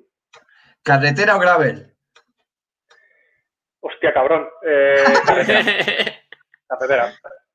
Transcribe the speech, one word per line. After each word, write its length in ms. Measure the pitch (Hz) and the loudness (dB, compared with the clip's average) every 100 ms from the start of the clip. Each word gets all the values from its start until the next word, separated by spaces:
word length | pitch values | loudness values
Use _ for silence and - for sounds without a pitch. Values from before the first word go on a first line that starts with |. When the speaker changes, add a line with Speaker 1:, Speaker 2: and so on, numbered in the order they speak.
| _ _ _ - _ _ _ _ | _ _ _ -20 _ _ _ _
Speaker 1:
¿Carretera 540 | - 139 143 143 208 196 | -2 0 0 0 0 2
o 20 | |
gravel? 560 | 180 170 135 104 - _ _ _ _ _ _ _ _ _ _ _ _ _ _ _ _ _ _ _ | 2 2 0 -4 -14 _ _ _ _ _ _ _ _ _ _ _ _ _ _ _ _ _ _ _
Speaker 2:
Hostia, 320 | - - 160 | -14 -4 -2
cabrón. 360 | 147 156 160 - - 165 | 0 2 0 -2 -10 -2
Eh, 380 | 147 139 139 139 139 - | 2 2 4 4 2 2
carretera. 360 | - 214 214 | 0 0 0
Speaker 3:
<laughs> 1040 | 226 196 180 202 214 - _ - _ _ - | 0 -2 -4 -4 -6 -10 _ -20 _ _ -12
Speaker 2:
Carretera. 440 | 127 131 135 117 - - - _ | -6 -2 -2 -2 -8 -20 -20 _